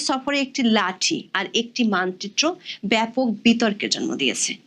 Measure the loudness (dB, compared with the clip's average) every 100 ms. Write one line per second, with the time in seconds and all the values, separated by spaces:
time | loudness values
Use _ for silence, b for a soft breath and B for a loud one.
0 | 0 -2 0 -2 -2 0 2 4 2 -2
1 | -2 -2 -4 -4 -2 -2 -4 0 0 2
2 | 0 -4 -8 -2 0 -2 B B 0 2
3 | 2 0 0 2 4 4 2 0 -4 -2
4 | -4 -2 -2 -2 -4 -6